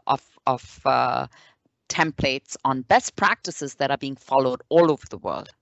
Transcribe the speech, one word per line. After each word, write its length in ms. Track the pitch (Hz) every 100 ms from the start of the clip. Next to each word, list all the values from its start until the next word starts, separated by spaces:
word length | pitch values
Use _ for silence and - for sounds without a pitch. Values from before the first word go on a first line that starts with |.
| -
of, 160 | 135 _ _ -
of, 340 | 127 - -
uh, 420 | 135 127 127 - - - _ _ _ _ -
templates 680 | - 160 - 143 131 - -
on 180 | 135 131
best 340 | 123 226 - -
practices 580 | - 175 180 - 143
that 160 | - 139
are 80 | 139
being 180 | 135 135
followed 460 | - 135 131 127 -
all 220 | 165 170
over 140 | 139 -
the 80 | 95
world. 300 | 98 69 - -